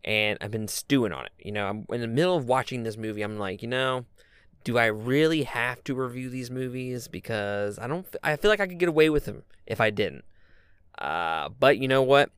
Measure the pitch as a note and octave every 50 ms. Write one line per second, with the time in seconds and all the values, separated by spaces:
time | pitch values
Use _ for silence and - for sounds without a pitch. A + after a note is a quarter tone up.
0 | - - G#2+ G#2+ G#2+ G#2+ G#2 - - G#2 G#2+ A2 A2 G#2 - - - _ C#3 C#3
1 | A#2 G2+ D#2+ C2+ A#1+ - _ _ - G2 G#2 G#2 G2+ G2 G#2 A2 - - - A#2+
2 | A#2+ A2+ A2+ C3+ E3+ F3+ F3+ E3 B2+ A#2 B2+ C3 A#2+ - C3 B2 A#2 A2+ G#2 A2
3 | A2 A2 G#2+ G#2 G#2 G#2 G#2+ G#2+ G2+ F#2+ F#2+ G2 A2 A#2 B2+ B2+ C3 C3 C3 B2+
4 | B2 _ _ _ - _ _ - _ - _ _ _ - A#2 A#2+ A#2 A2 G#2+ G#2+
5 | A2 B2 C3 C#3+ D#3 D#3+ E3 D#3 C3+ - - B2 A#2 B2+ B2 - _ - C3 B2+
6 | C3 B2 A#2+ B2+ B2+ B2+ B2 B2+ B2+ A#2+ B2+ C3 C3 B2+ B2 C3 B2+ B2+ B2 A#2+
7 | A#2 - - F#2+ - - A2+ G#2+ G2+ G2+ G2+ G2+ G2+ G#2 G2+ G2 A2 B2 D3+ F3+
8 | F#3 - - - - - D3+ D3 - G#3 G#3+ G3+ G3+ F#3 F3+ E3+ F3 E3+ D#3 D#3
9 | D#3 D#3+ D3+ C#3+ - - G#2 - - _ - _ - - - - A2+ A2 G#2 G#2
10 | G#2 F2 C#2 - - - - - - _ - - _ _ - _ _ _ - -
11 | - C#2+ D#2 E2+ E2+ E2 E2 D#2+ C#2+ D2 G#2+ - B2+ C#3 C#3 G#2 C3+ C3 C3 C3+
12 | C3 B2+ C#3 C#3 C#3+ - _